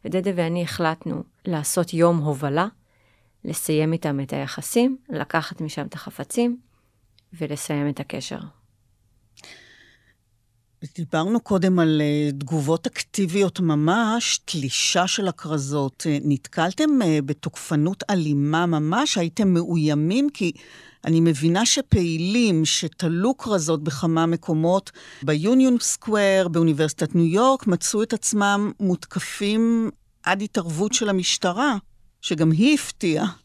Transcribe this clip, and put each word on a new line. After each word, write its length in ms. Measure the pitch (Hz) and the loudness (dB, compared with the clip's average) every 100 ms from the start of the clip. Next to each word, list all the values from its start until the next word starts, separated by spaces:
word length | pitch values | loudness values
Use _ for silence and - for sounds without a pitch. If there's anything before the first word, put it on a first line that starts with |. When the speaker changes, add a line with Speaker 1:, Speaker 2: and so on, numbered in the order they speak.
| 214 | -2
Speaker 1:
ודדה 260 | 185 185 180 | -2 -2 0
ואני 280 | 165 175 | 0 0
החלטנו 600 | 170 - 165 160 165 165 - _ - | -4 -2 -2 -2 -6 -8 -8 _ -4
לעשות 480 | 160 147 - 175 | -4 -2 -2 -2
יום 240 | 165 170 170 | 2 4 4
הובלה, 500 | 151 135 147 147 196 _ _ _ _ _ _ _ - | 0 -2 -2 -2 -2 _ _ _ _ _ _ _ -10
לסיים 480 | 151 - 156 156 | -8 -2 0 0
איתם 260 | 165 156 139 | 0 -2 -4
את 140 | 139 | -4
היחסים, 640 | 143 139 - - 233 254 262 - | -6 -8 -10 -4 0 0 -2 -8
לקחת 520 | 160 - 165 156 - | -8 -2 -4 -4 -8
משם 240 | 156 - 143 | -8 -8 -10
את 80 | |
החפצים 640 | 151 - - - - 240 240 _ _ _ _ _ _ _ | -12 -16 -14 -8 -2 -2 -2 _ _ _ _ _ _ _
ולסיים 560 | 170 151 147 - 147 143 | -10 -8 -8 -4 -2 -2
את 100 | 143 | -4
הקשר. 400 | 143 - 131 - 151 _ _ _ _ _ _ _ _ - - - - - - _ _ _ _ _ _ _ _ _ 156 - | -8 -10 -8 -12 -12 _ _ _ _ _ _ _ _ -20 -20 -20 -20 -20 -20 _ _ _ _ _ _ _ _ _ -16 -10
Speaker 2:
דיברנו 440 | 160 160 165 233 | -4 -2 0 0
קודם 400 | - 196 185 180 | 0 2 4 4
על, 220 | 160 156 | 4 2
אה, 300 | 147 147 147 | 2 0 0
תגובות 560 | 139 139 160 139 165 247 | -4 -4 -2 0 0 -2
אקטיביות 720 | - - - 185 190 190 - | -6 -8 -4 -2 2 0 0
ממש, 760 | 170 147 156 202 220 233 - - - | 0 2 2 2 2 0 -2 -4 -4
תלישה 640 | 165 135 - - 180 180 | -6 -4 -2 0 0 0
של 200 | - 190 | 0 -2
הכרזות. 760 | - 156 151 135 147 139 _ 165 | -4 -4 -4 -2 -2 -2 _ -2
אה, 80 | 143 | 0
נתקלתם, 680 | 151 139 - - 165 185 302 277 | 0 -2 -2 -2 -2 2 2 4
אה, 180 | 185 156 139 | 4 2 0
בתוקפנות 800 | 147 160 - - 156 156 196 - | -6 -8 -10 -4 0 0 -2 -2
אלימה 560 | 196 151 143 143 160 175 | -2 0 0 2 0 0
ממש? 520 | 160 151 202 302 208 | 0 0 0 0 0
הייתם 360 | 170 170 202 | -2 0 2
מאוימים? 760 | 170 175 170 151 147 156 226 285 | 2 2 0 2 2 2 2 0
כי 220 | - 175 - - - - _ - | 0 -4 -4 -18 -20 -20 _ 0
אני 140 | 165 | 4
מבינה 460 | 165 143 160 175 233 | 4 4 2 2 2
שפעילים 1000 | - - 214 170 160 180 226 226 160 156 | 0 2 2 2 -2 0 2 2 2 2
שתלו 720 | - 160 - 170 170 214 269 | 0 -4 -4 -2 0 0 -2
כרזות 460 | 233 196 156 160 | 0 0 0 -2
בכמה 420 | 151 139 170 165 165 | -2 -2 0 2 0
מקומות, 680 | 165 - 156 170 190 - - - - | -2 -2 0 2 0 -2 -20 -20 -8
ביוניון 540 | 139 151 185 262 262 240 | -2 0 2 4 4 2
סקוואר, 680 | - - - 214 196 190 180 | 0 -6 -2 2 4 4 2
באוניברסיטת 640 | 165 165 147 156 - 160 175 | 2 2 2 0 -2 0 2
ניו 100 | 165 | 2
יורק, 420 | 190 254 269 - | 4 2 2 0
מצאו 360 | 175 - 214 | -2 0 -2
את 100 | 226 | -2
עצמם 580 | 226 - 208 202 202 208 - | -2 -2 0 2 0 -2 -2
מותקפים 1120 | 196 175 - 185 - - 202 220 226 233 226 - _ _ | -2 -2 -4 -8 -8 -4 -2 0 2 0 -2 -8 _ _
עד 180 | - 190 | -4 -2
התערבות 520 | 208 - 170 156 208 | -2 -4 -4 -4 -2
של 160 | - 214 | -2 0
המשטרה, 680 | 190 175 - 185 180 285 208 - _ - _ | 0 0 -2 -2 0 -2 -2 -6 _ -20 _
שגם 300 | - 160 160 | -6 0 2
היא 220 | 160 240 | 4 4
הפתיעה. 520 | 294 - - 180 156 208 - | 2 -2 -4 -2 0 -2 -6